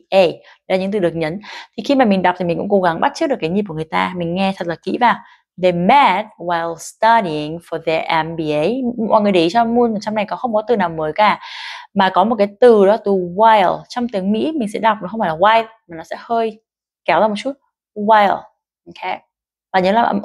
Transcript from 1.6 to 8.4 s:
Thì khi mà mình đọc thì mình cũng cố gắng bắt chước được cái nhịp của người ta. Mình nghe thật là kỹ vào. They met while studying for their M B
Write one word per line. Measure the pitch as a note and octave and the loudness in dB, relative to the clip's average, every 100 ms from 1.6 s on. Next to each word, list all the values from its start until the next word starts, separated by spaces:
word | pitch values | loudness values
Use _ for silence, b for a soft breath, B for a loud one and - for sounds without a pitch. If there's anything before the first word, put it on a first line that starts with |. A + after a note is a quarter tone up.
| B - | B -10
Thì | G#3+ | -2
khi | |
mà | C#4 | 2
mình | A#3 F#3+ | 4 2
đọc | F3+ F3+ | 0 0
thì | |
mình | F3+ E3 | -2 -2
cũng | G3+ | 0
cố | G3+ | 0
gắng | F3+ E3 | 0 0
bắt | C#4+ | -2
chước | - D#4+ | -2 -4
được | A3+ | -2
cái | D#3+ | -2
nhịp | F#3+ G#3 | -2 -4
của | |
người | D#3 D#3 | -6 -6
ta. | F3+ F#3+ F3+ | -2 -2 -4
Mình | E3+ | -4
nghe | F3+ F#3+ F#3+ | -2 -2 -4
thật | E3+ | -6
là | D#3+ | -8
kỹ | - F#3+ | -6 0
vào. | A#3+ - b b _ - | 0 0 b b _ -2
They | F3+ | 0
met | E3+ F3+ C#4+ C4 F#3 G#3+ - | 2 2 4 2 0 -6 -10
while | F3 E3+ E3+ E3 | -6 -4 -4 -8
studying | - - A3 A#3 F#3 D3+ D3+ E3+ | -14 -2 2 2 2 -4 -6 -10
for | - D#3+ D#3+ | -10 -8 -2
their | D#3+ - E3 D#3+ | -2 0 -2 -2
M | |
B | E3 | -6